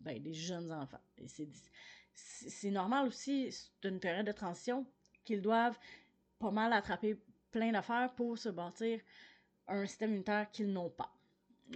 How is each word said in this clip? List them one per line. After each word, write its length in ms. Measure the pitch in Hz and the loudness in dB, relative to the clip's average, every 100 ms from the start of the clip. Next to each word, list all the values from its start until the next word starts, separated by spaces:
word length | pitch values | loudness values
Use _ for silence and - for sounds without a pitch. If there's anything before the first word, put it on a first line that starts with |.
ben, 200 | - 120 | -8 -6
des 120 | 147 | -6
jeunes 380 | 156 170 170 170 | -6 -4 -4 -4
enfants. 300 | 156 135 - - - | -4 -6 -10 -18 -16
Et 80 | 143 | -14
c'est, 200 | - 151 - - - - - - | -10 -10 -12 -20 -20 -20 -20 -20
c'est, 360 | - - - - | -20 -16 -14 -12
c'est 220 | - 202 | -6 -2
normal 360 | 196 185 262 269 | 0 2 4 2
aussi, 440 | - - 277 254 | 0 0 0 0
c'est 360 | - - _ 196 | -4 -12 _ -4
une 120 | 185 | -2
période 260 | 185 175 208 | 0 0 0
de 60 | |
transition 560 | 208 190 175 - 247 262 - _ _ | -2 -4 -4 -2 -2 -2 -10 _ _
qu'ils 180 | - 208 | -2 0
doivent 360 | 190 226 240 220 - - - _ _ - | 4 6 4 2 -8 -20 -20 _ _ -4
pas 120 | 220 | 0
mal 220 | 208 226 | 4 6
attraper 460 | 226 208 - 214 214 - - _ | 6 4 0 0 0 -6 -20 _
plein 200 | 226 226 | 0 4
d'affaires 420 | 214 - 233 247 254 | 4 2 2 2 2
pour 220 | 240 233 | 0 0
se 120 | 226 | -2
bâtir 520 | 170 175 - 226 226 - - - - _ _ - | -4 -4 -2 0 0 -4 -20 -20 -20 _ _ -4
un 180 | 196 196 | -2 -2
système 260 | - 220 | 0 0
immunitaire 380 | 208 185 208 208 | 2 2 2 0
qu'ils 220 | - 202 | -2 0
n'ont 180 | 190 170 | 0 -2
pas. 240 | - - - _ _ _ _ - | -4 -8 -10 _ _ _ _ -12